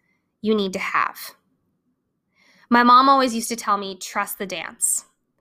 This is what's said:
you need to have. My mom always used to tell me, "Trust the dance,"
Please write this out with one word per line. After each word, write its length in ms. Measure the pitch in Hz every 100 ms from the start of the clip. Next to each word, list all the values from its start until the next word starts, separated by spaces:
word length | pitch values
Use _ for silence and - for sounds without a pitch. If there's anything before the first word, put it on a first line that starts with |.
| _ _ _ _
you 140 | 214
need 180 | 214 190
to 60 | 185
have. 560 | - 147 - - - - _ _ _ _ _ _ _ _ _ _ _ _ -
My 140 | 240
mom 260 | 240 247 269
always 260 | 277 262
used 140 | 226 226
to 80 | 233
tell 200 | - 202
me, 200 | 196 185
"Trust 420 | - 214 202 -
the 80 | 190
dance," 580 | 175 - - - - - _ _ _